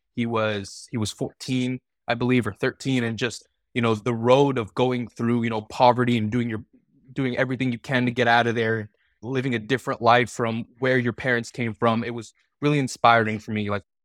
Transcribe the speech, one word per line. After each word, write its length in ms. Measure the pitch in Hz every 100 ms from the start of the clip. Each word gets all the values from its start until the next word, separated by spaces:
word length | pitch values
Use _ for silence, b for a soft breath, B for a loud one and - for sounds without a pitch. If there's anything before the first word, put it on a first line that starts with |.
| _ -
He 100 | 117
was, 640 | 113 110 104 95 - -
he 60 | 117
was 160 | 104
fourteen, 680 | - 131 - - 127 127 127 _ _ -
I 60 |
believe, 340 | 117 123 127 104
or 40 |
thirteen. 520 | 98 131 - 135 127
And 120 | 117 107
just, 300 | 123 - - _ _
you 80 | 127
know, 140 | 117
the 180 | 110 123
road 460 | 113 120 131 143 127
of 160 | 107
going 320 | - 127 123 117
through, 380 | - 117 120
you 60 | 117
know, 100 | 110
poverty 580 | 107 - 127 120 123 120
and 140 | 107
doing 180 | 120 117
your, 140 | 110 - _ _ _ -
doing 240 | 127 131 120
everything 340 | 131 123 127
you 80 | 117
can 260 | - 131 123
to 40 |
get 160 | 120 117
out 220 | 120 117
of 80 | 113
there, 340 | 113 113 104 _ _ _
living 320 | - 135 131
a 60 | 117
different 420 | 107 127 - 123
life 280 | 117 123 117
from 360 | - 117 113 - -
where 180 | 131 127
your 140 | 120
parents 400 | 110 135 120 117
came 220 | - 117
from. 280 | 104 117 113
It 120 | 117
was 200 | 120 110 _ _ _
really 200 | 147 147
inspiring 580 | 131 - 120 117 107 107
for 140 | -
me, 180 | 107 101
like, 140 | 101 - _